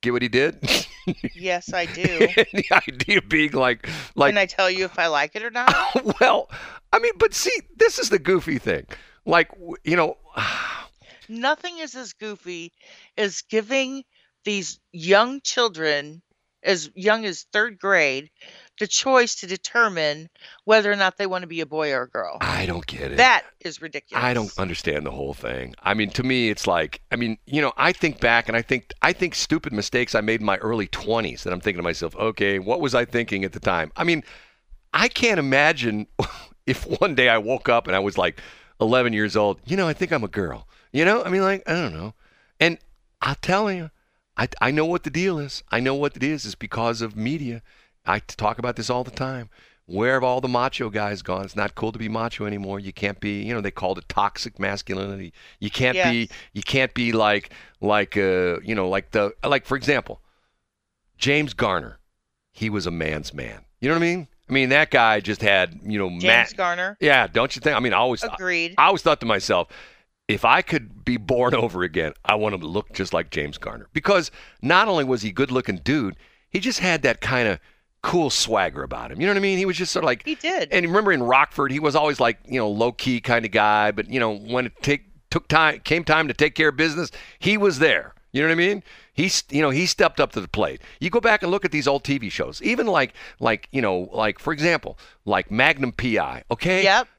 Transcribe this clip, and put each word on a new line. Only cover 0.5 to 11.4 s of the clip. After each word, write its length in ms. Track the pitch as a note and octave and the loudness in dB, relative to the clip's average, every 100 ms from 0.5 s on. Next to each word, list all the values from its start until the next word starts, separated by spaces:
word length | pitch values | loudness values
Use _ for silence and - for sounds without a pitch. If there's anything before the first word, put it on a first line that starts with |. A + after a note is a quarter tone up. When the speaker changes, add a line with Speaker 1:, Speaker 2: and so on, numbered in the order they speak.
| - | 0
Speaker 1:
<laughs> 260 | - - - - - - - | 0 0 0 -8 -6 -6 -8
Speaker 2:
Yes, 400 | E3+ F#3 F3 - | -6 -4 -4 -2
I 100 | F#3 | -4
do. 180 | E3+ E3+ F3+ E3+ - | -4 -2 -2 4 4
Speaker 1:
<laughs> 200 | - - | 4 2
The 100 | G3+ - - - | 0 4 4 2
idea 320 | B2+ C3 G3 | -6 0 0
being 320 | F#3 D#3 D3+ | 2 0 2
like, 340 | C#3+ B2+ A#2 - D#3 C3+ - | 2 2 0 -6 -12 -10 4
like 160 | C#3 | 4
Speaker 2:
Can 60 | G3+ | 6
I 80 | F#3+ | 0
tell 240 | - F#3 | 2 0
you 160 | F#3 F#3 | 2 -4
if 120 | - | 0
I 100 | E3+ | 0
like 280 | D3 D3+ G#3+ | 2 -2 -4
it 60 | |
or 80 | A#3 | -6
not? 200 | A#3 B3+ - F#5+ C#4 | 0 2 2 0 -2
Speaker 1:
<laughs> 160 | A3+ - | -2 4
Well, 320 | B3+ - - - - - _ | 4 4 0 -12 -16 -18 _
I 40 | G#4+ | 2
mean, 140 | A#4 - | 2 2
but 160 | A4 | 0
see, 180 | - F#4 A#4 - - | 0 -2 -4 -8 2
this 220 | A4+ - | 2 2
is 100 | A3 | -2
the 100 | G3+ | 0
goofy 400 | C#3 F#3 E3 C#3 | 2 0 0 -4
thing. 280 | - D#2+ - - - _ - | -2 -4 -6 -20 -20 _ 2
Like, 240 | E3+ E3 | 2 2
w-, 260 | - E3+ E3 | -4 -16 -10
you 120 | - F3 | 0 2
know, 200 | D#3 - - | 2 -2 -12
<sighs> 960 | - - - - - - _ - - - | -6 -6 -4 -8 -10 -14 _ -20 -20 -14
Speaker 2:
Nothing 500 | A3+ | -4